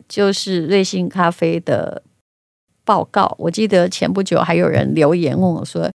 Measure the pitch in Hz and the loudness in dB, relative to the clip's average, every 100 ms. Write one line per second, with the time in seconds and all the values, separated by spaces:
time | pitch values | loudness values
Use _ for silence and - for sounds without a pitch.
0 | - - 202 190 196 180 156 196 190 190 | -10 0 0 0 -2 -4 2 2 2 -2
1 | 175 185 170 170 165 165 - 120 80 - | -4 0 0 0 -2 -2 -2 -2 -2 -10
2 | _ _ _ _ _ _ _ _ - 208 | _ _ _ _ _ _ _ _ 0 0
3 | 170 208 196 - 165 170 214 190 180 - | 2 0 0 0 -6 -2 2 2 2 -2
4 | 160 190 196 165 - 170 170 135 135 151 | -2 -2 0 0 2 2 2 0 0 2
5 | 147 175 156 - 185 160 - 175 165 | 2 2 0 0 0 -2 -6 -6 -6